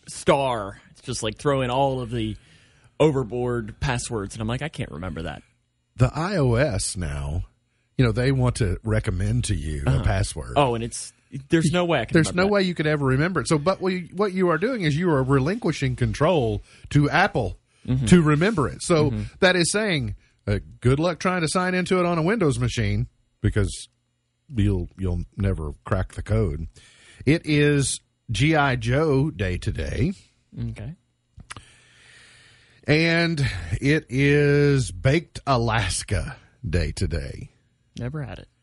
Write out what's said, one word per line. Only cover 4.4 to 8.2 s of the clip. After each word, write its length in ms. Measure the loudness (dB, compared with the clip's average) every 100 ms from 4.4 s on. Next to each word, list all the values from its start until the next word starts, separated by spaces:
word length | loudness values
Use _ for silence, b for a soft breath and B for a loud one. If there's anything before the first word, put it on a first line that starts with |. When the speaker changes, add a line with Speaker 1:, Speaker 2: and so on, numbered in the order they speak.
Speaker 1:
I'm 60 | -6
like, 140 | -4
"I 80 | -6
can't 220 | -8 -10
remember 320 | -8 -8 -8
that." 180 | -8 -10 -16 _ _ _ _ 0
Speaker 2:
The 160 | 0
I 240 | 0 -2 0
O 160 | 2
S 420 | 2 2 0 -4 -6
now, 500 | -6 -6 -6 -6 -8 _ _ _ _ 0
you 80 | 2
know, 60 |
they 200 | 2